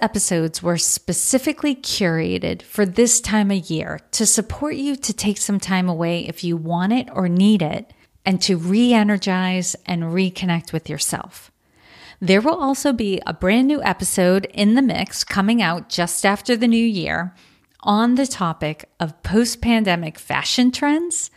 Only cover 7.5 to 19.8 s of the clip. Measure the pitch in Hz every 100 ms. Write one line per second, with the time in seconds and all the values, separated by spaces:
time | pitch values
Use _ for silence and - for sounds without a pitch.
7.5 | 214 151 - - _ _ _ - 185 -
8.5 | 180 170 208 247 233 208 202 196 185 185
9.5 | 185 180 - - 175 165 175 185 185 185
10.5 | 170 - 160 - 151 - - - - -
11.5 | _ _ _ _ - - - 185 190 254
12.5 | 349 277 277 285 233 208 185 - 170 185
13.5 | 226 262 294 - 180 185 - 180 190 196
14.5 | - 208 240 262 - 190 - - 202 196
15.5 | 233 180 170 - - 170 - 196 202 -
16.5 | 240 240 226 233 196 151 160 180 - _
17.5 | _ _ _ - 208 233 247 269 - 170
18.5 | 160 151 156 - _ 165 - - 202 240
19.5 | - 240 226